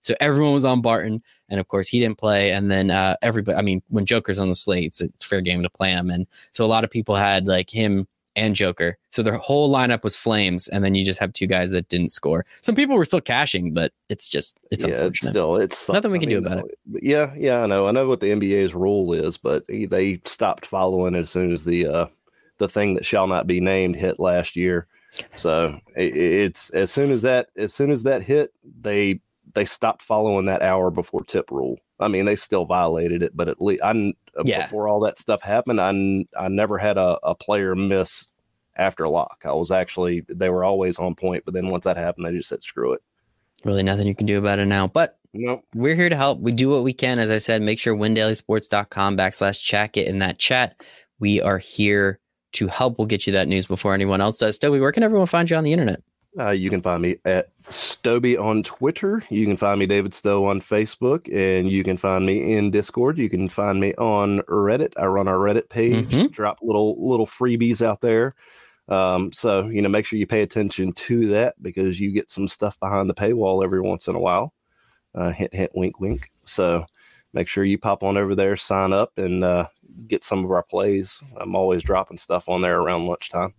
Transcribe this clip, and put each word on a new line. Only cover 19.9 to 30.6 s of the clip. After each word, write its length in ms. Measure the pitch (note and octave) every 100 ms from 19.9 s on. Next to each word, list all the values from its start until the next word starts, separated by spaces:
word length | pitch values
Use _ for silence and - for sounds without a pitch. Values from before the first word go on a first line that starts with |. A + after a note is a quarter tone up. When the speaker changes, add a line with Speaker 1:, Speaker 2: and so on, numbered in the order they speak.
| F#2+ G2 F2+ -
Speaker 2:
stopped 400 | - G#2 - -
following 500 | G2 F#2+ F#2 F2+ F2+
as 140 | D#2+
soon 220 | F2+ F2+
as 100 | F2
the, 240 | D#2+ F2 E2
uh, 180 | D#2+ E2 _ _ _ _ _
the 120 | G2+
thing 240 | G#2+ G2+ F#2
that 100 | -
shall 220 | G#2 F#2+
not 200 | F2+ F2+
be 120 | F2+
named 360 | F#2 F#2+ F#2 F2
hit 240 | F#2 -
last 360 | F#2 F2+ E2+ F2
year. 320 | F2+ F2 E2+ _ _ - - -
So 420 | E2+ D#2+ E2 C#2+ _ -
i-, 40 |
i-, 20 |
it's, 680 | F2+ C2+ F2 F2+ G2+ - -
as 200 | F2+ F#2+
soon 200 | - C#3
as 100 | B2+
that, 260 | A#2+ B2+ A#2+ -
as 180 | G#2+
soon 160 | - C#3+
as 120 | C#3
that 180 | B2 C3
hit, 320 | F#2+ D3 D3 _ - A#2
they, 400 | G#2+ G#2 G2+ F#2 _ _ _
they 100 | - G#2
stopped 360 | - A2+ -
following 440 | - G#2+ G#2+ G2 F#2+
that 140 | F#2+